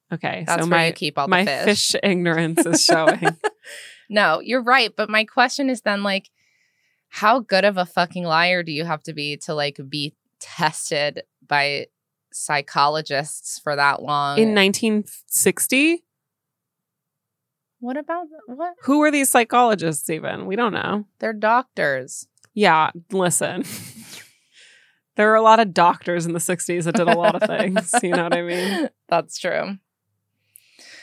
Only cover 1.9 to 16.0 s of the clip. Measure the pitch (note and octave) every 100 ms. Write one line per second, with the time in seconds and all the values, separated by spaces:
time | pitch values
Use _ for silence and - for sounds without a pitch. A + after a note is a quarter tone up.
1.9 | - G3+ F3+ F3 D#3+ E3 E3 A3 D#4 -
2.9 | E4+ D#4 - - - - - - - -
3.9 | - - G#3 F3+ D#3 - B3+ A#3 C4 A3
4.9 | - G#3 G#3+ G#3+ - B3+ - C4+ A#3+ -
5.9 | G3+ G3+ G3 - _ _ _ _ _ _
6.9 | _ _ - G#3+ B3+ G#3+ F#3+ G3+ F#3+ F3+
7.9 | - F3 F3+ F3 D#3+ F3 F3+ E3 D3 E3+
8.9 | D#3 - D3+ D3 C#3+ - D#3 C#3+ C#3+ C3+
9.9 | D3+ D3 - _ - - - D#3+ - -
10.9 | D3+ D3 - - _ - D3 C#3+ C#3+ -
11.9 | _ _ _ _ - - D3 C#3 D#3 C#3+
12.9 | D#3 D3+ C#3 D3+ - - - D3+ C#3+ C#3+
13.9 | - D3 C#3+ C#3+ C#3+ A3 G#3 G3 F#3+ A3+
14.9 | G#3+ G3+ - - - G3+ - - C4 D#4
15.9 | E4+